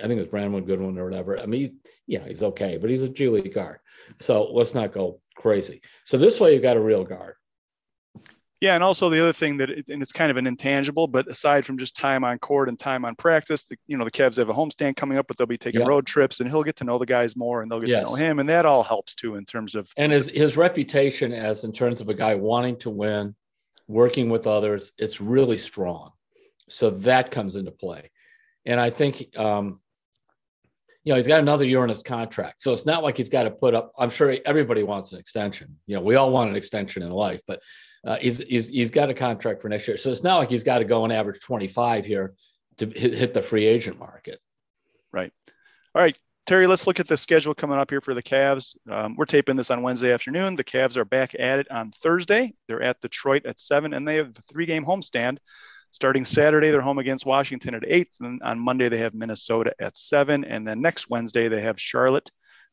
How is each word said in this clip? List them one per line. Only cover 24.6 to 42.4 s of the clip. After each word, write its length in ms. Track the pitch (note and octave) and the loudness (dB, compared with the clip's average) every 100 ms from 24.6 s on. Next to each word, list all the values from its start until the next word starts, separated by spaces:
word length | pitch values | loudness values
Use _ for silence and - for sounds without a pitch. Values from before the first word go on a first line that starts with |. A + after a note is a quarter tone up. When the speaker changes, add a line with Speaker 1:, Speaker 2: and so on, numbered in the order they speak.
| G#2 G#2 - _ | 2 -2 -6 _
Speaker 1:
it's 240 | A2 - | -8 -6
really 380 | G2+ B2+ C3 A2 | 0 4 4 2
strong. 540 | - - F2+ E2 D2 _ _ _ _ _ _ | -4 -6 -6 -6 -12 _ _ _ _ _ _
So 180 | - D#3+ | 0 0
that 400 | F#2+ G#2+ B2+ B2+ | 2 2 4 2
comes 260 | - G2+ G2 | -4 -6 -8
into 140 | F#2 | -10
play. 380 | - F#2 D2 D2 _ _ _ _ _ | -10 -12 -12 -18 _ _ _ _ _
And 160 | - A#2+ | -4 0
I 80 | A#2+ | 0
think, 380 | A#2+ C#3+ C3+ B2 A#2 | 2 0 0 -12 -4
um, 440 | G#2+ G#2 G2+ F#2 _ _ _ _ _ _ _ _ _ _ _ _ | -2 0 -4 -10 _ _ _ _ _ _ _ _ _ _ _ _
you 100 | D3+ | 0
know, 40 | C3 | 2
he's 100 | A#2+ | 6
got 140 | D#3 | 6
another 260 | C#3+ D3 C3+ | 6 4 4
year 160 | C3 | 2
on 80 | B2 | 2
his 120 | G#2+ | -2
contract. 600 | - A#2+ A#2 - - - | -6 -8 -6 -6 -8 -6
So 100 | - | -2
it's 140 | D#3+ D3 | -2 0
not 160 | E3 | 0
like 160 | D3+ - | 0 -2
he's 100 | A#2 | -2
gotta 220 | C3 A2+ | 0 0
put 240 | - B2+ | 0 2
up, 180 | A2+ - - | 2 -2 -4
I'm 100 | B2 | -4
sure 260 | - C#3+ C3 - | 2 2 2 0
everybody 360 | D3+ C3+ A2 | 0 2 0
wants 280 | G2+ G2+ F#2 | 0 -4 -8
an 60 | - | -18
extension. 580 | - A2+ G2+ - - - - | -10 -6 -6 -6 -16 -20 -8
You 100 | G2 | -4
know, 60 | |
we 120 | F#2 | 2
all 160 | B2+ C3+ | 4 4
want 180 | B2+ A2+ | 2 0
an 80 | G2+ | -2
extension 460 | - G#2+ G2 - | -6 -8 -6 -8
in 80 | E2+ | -8
life, 320 | F#2 G#2 - - | -4 -4 -4 -10
but, 140 | F#2+ - - - _ A#2 | -12 -12 -20 -20 _ -8
uh, 100 | A2+ | -4
he's, 180 | B2+ A#2+ | -2 -4
he's, 300 | - B2 A2 | -2 -2 -2
he's 220 | C3 A#2 | -2 0
got 180 | D3 C#3+ | 2 0
a 40 | |
contract 460 | C3 C3 A2 A#2+ G2+ | 0 -4 -2 -4 -6
for 60 | A2 | -6
next 160 | G#2 - | -6 -4
year. 80 | G#2 | -4
So 120 | C3+ | -4
it's 120 | B2 | -2
not 160 | F3+ F3+ | 2 2
like 120 | C3 | 2
he's 140 | B2 | 0
gotta 200 | B2 B2 G#2+ | 2 0 2
go 180 | A#2 | 2
and 80 | A2+ | 2
average 280 | A2 G2+ G2 | 0 -2 -6
twenty-five 640 | - A#2+ G2 G#2+ A#2+ A2+ G2+ | -8 -6 -4 -2 0 0 -2
here 280 | G2+ F#2+ - | -4 -4 -10